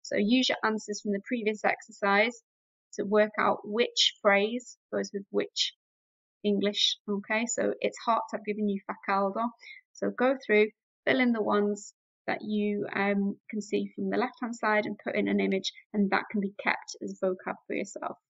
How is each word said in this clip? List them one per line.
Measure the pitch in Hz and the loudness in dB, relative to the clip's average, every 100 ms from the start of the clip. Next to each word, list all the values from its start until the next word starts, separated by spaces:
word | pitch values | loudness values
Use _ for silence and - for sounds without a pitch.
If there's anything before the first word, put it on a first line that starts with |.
so | - - | -2 0
use | 208 254 247 | 2 2 2
your | - | 0
answers | 220 220 - 208 | -2 -2 -6 -6
from | 214 | -2
the | 196 - | -2 -2
previous | 247 214 214 202 | -2 -2 0 0
exercise | - - - 202 202 226 240 _ _ _ _ _ | -2 -8 -4 2 4 2 0 _ _ _ _ _
to | - | -8
work | 202 208 214 214 | 2 4 4 2
out | 202 - | 0 0
which | 214 208 233 - - - | -4 0 0 2 0 2
phrase | 208 196 214 240 247 - _ | 4 4 2 -2 -8 -20 _
goes | 208 196 | -4 -4
with | 202 202 | -8 -2
which | 202 - - - _ _ _ _ _ _ _ | -2 -2 -2 -4 _ _ _ _ _ _ _
English. | 208 202 196 208 202 - - | 0 2 0 2 0 0 -4
Okay, | 202 202 220 233 | -4 -2 -2 -2
so | - 202 - | 0 -2 0
it's | 208 - - | -4 -2 0
hot, | 226 - | 0 0
I've | 214 | -8
given | 208 208 208 | -6 -2 0
you | 196 - | -2 -6
fa | 190 - | -10 -2
caldo. | 196 196 202 240 - - - _ | 0 0 -2 -4 -6 -20 -20 _
So | - 196 196 | -6 -6 0
go | 254 269 - | 0 0 2
through, | 208 214 _ _ _ | 4 4 _ _ _
fill | - 262 | 0 4
in | 247 | 4
the | 233 | 2
ones | 208 208 208 202 - _ _ _ - | 2 2 2 -2 -8 _ _ _ -6
that | - | -6
you, | 214 214 208 208 - | -2 0 0 0 -4
um, | - 196 202 196 - _ | -2 0 2 0 -4 _
can | 214 | -8
see | 202 208 202 | -2 -2 -2
from | - 196 | -4 -2
the | 196 | 0
left-hand | 247 - 233 | -2 -4 -8
side | 233 220 214 220 | -4 0 0 0
and | 214 | -6
put | - - | -4 -2
in | 202 | 0
an | 202 | 2
image, | 196 190 190 - - | 2 0 -4 -12 -6
and | 214 196 | 0 2
that | 196 - | 2 0
can | 214 | -4
be | 196 - | -4 -2
kept | - - - - | -2 -2 -6 -12
as | 196 196 | -10 -4
vocab | 190 185 - 196 _ | -2 -2 -6 -10 _
for | |
yourself. | - 202 - - - | -6 -6 -8 -10 -10